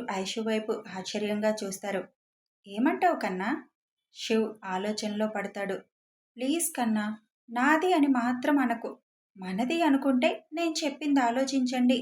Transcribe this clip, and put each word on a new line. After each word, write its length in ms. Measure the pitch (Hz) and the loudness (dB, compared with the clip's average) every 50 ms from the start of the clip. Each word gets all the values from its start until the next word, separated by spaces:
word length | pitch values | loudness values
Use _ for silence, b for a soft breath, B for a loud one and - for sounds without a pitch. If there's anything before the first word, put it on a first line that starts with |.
| 247 - | -2 -2
ఐషు 300 | 202 190 190 190 - 226 | -4 -4 -4 -4 -4 -4
వైపు 320 | 220 226 220 220 220 - 208 - - - | -2 -2 -2 -2 -2 -2 -4 -4 -6 -10
ఆశ్చర్యంగా 600 | 185 190 185 - - 208 208 208 214 214 214 214 | -10 -10 -10 -6 -6 -4 -2 -2 -2 0 0 0
చూస్తారు. 500 | 214 214 214 196 190 - - 202 190 185 185 - _ _ _ _ _ _ _ _ _ _ _ 196 | 0 0 -4 -8 -8 -8 -8 -6 -4 -4 -6 -8 _ _ _ _ _ _ _ _ _ _ _ -12
"ఏమంటావు 500 | 196 208 247 311 359 370 381 349 339 339 | -4 0 2 2 2 4 2 2 2 2
కన్నా?" 300 | - 202 185 185 190 220 294 339 - _ _ _ _ _ _ _ _ _ _ | -2 -4 -4 -2 -2 -4 -4 -6 -8 _ _ _ _ _ _ _ _ _ _
శివ్ 320 | - - - 226 220 220 220 214 - - | -12 -4 -2 0 0 0 -2 -4 -10 -10
ఆలోచనలో 640 | 190 185 185 196 208 214 214 - 208 208 208 220 214 | -6 -6 -4 -4 -4 -4 -4 -4 -6 -2 -2 -2 -2
పడతాడు. 500 | 214 202 190 196 - 208 196 190 190 185 - _ _ _ _ _ _ _ _ _ - 233 | -2 -4 -6 -6 -6 -6 -4 -4 -4 -6 -8 _ _ _ _ _ _ _ _ _ -10 -6
"ప్లీజ్ 300 | 247 269 311 339 330 - - | -2 -2 0 0 -2 -4 -2
కన్నా, 320 | - 240 226 220 214 208 214 214 - _ _ _ _ _ - | -2 0 0 0 0 -2 -2 -6 -8 _ _ _ _ _ -8
నాది 400 | 226 240 254 285 311 320 359 359 370 | -2 0 4 4 4 4 4 4 4
అని 160 | 320 285 285 | 4 4 4
మాత్రం 460 | 269 247 233 247 254 247 - 302 294 285 | 4 2 2 0 -2 0 0 2 2 4
అనకు, 300 | 262 233 233 226 - - - - _ _ _ _ _ _ _ 196 | 2 2 0 -2 -6 -10 -10 -12 _ _ _ _ _ _ _ -12
మనది 400 | 185 185 190 190 240 254 330 330 | -8 -6 -2 -2 0 0 2 2
అనుకుంటే 480 | 339 302 277 269 277 277 262 247 285 330 - - - - 302 | 4 4 4 4 4 4 2 4 4 2 0 0 -8 -10 -6
నేను 200 | 330 339 330 320 | -2 -2 -2 -2
చెప్పింది 480 | - 330 285 269 - 311 294 277 277 | 0 -2 -4 -4 -2 0 2 4 4
ఆలోచించండి" 760 | 254 233 233 262 269 262 277 269 254 247 262 254 247 247 254 247 | 4 4 2 2 0 0 2 0 0 0 2 2 4 4 4 2